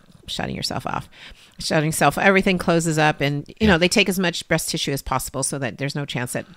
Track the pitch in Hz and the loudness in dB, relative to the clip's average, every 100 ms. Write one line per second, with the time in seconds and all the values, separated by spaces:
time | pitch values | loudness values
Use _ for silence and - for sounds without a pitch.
0 | - - - - - - - - - - | -20 -20 -12 -6 -6 -4 -6 -6 -4 -6
1 | - - - - - - - 165 151 156 | -8 -16 -20 -20 -20 -10 -2 0 0 2
2 | 147 160 190 190 190 180 - 170 165 156 | 2 4 4 4 2 0 2 2 2 2
3 | 151 151 143 143 - - 220 170 175 - | 2 2 -2 -2 -6 0 4 6 6 4
4 | 196 185 180 175 - 160 - 165 - 143 | 2 2 0 -2 0 -2 0 -4 -2 -4
5 | - 131 - 135 139 143 131 90 139 147 | -2 -4 -2 -4 -4 -4 -6 -4 -6 -4
6 | 143 127 123 123 - | -4 -4 -4 -6 -8